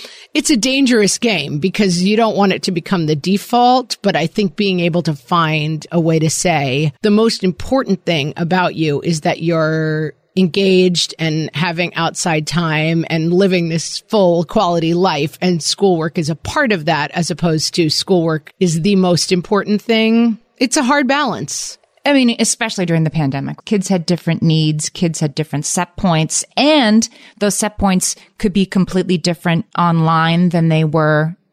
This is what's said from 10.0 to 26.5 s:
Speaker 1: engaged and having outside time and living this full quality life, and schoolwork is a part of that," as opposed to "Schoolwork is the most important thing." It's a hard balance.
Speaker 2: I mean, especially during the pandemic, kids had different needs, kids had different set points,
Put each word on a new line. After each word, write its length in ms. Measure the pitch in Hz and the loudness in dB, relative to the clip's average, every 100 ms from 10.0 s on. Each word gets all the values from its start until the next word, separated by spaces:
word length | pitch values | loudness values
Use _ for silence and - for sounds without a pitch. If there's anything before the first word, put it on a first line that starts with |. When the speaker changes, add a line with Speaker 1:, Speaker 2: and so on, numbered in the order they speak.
| 156 - _ 190 | -6 -10 _ -2
Speaker 1:
engaged 760 | 185 196 196 185 185 170 - - | 0 2 2 4 2 0 -4 -4
and 300 | 165 156 156 | -4 -2 -4
having 400 | 143 180 170 175 | -4 -4 -2 -4
outside 520 | - 165 - 185 156 151 | -2 -4 -4 -2 -2 -2
time 600 | 170 165 156 156 165 160 | -2 -2 0 0 0 -2
and 240 | 160 160 | -2 0
living 380 | 175 196 180 170 | 2 2 2 -2
this 300 | 160 - - - | -4 -6 -10 -4
full 360 | 220 185 170 | 2 2 2
quality 480 | 170 220 185 170 165 | 0 0 0 0 0
life, 460 | 170 185 151 151 - | 2 0 0 -4 -2
and 220 | 180 175 | -2 -2
schoolwork 560 | - - 196 170 156 175 | -2 0 0 2 -2 -4
is 100 | 156 | -4
a 60 | 160 | -6
part 340 | - - 277 | -4 -2 0
of 140 | 196 | 0
that," 260 | 156 156 147 | 0 -2 -2
as 180 | - 165 | -4 -4
opposed 440 | 160 180 160 - - | -2 -2 0 -2 0
to 120 | 160 | 0
"Schoolwork 640 | - - 185 165 156 - _ | 0 0 0 2 -2 -6 _
is 220 | 185 165 | 0 2
the 140 | 165 196 | 2 4
most 360 | 185 175 - | 4 2 0
important 480 | 185 - 202 190 208 | -2 0 -2 0 -2
thing." 560 | - 226 220 226 233 214 _ _ | 0 0 2 4 2 0 _ _
It's 180 | 247 311 | -2 0
a 60 | |
hard 260 | 247 285 254 | 2 2 2
balance. 680 | 277 277 151 151 - - - _ _ | 0 -2 -4 -8 -8 -10 -14 _ _
Speaker 2:
I 80 | 285 | 0
mean, 240 | 285 247 233 | 4 2 2
especially 480 | 220 - 220 214 175 | -2 -2 -4 -2 0
during 160 | 165 | 0
the 80 | 160 | 0
pandemic, 540 | 160 139 135 139 147 | 0 -2 -2 -6 -10
kids 240 | - 208 190 | -4 -2 0
had 180 | 190 160 | -2 0
different 340 | 170 - 165 | -2 -2 0
needs, 480 | 165 160 156 151 - | 2 2 2 0 -4
kids 280 | - 175 156 | -4 -4 -2
had 160 | 156 | -4
different 300 | 143 151 143 | -4 -6 -6
set 320 | 151 - 175 - | -4 -4 -6 -4
points, 480 | 190 160 156 - - | 0 0 0 -4 -6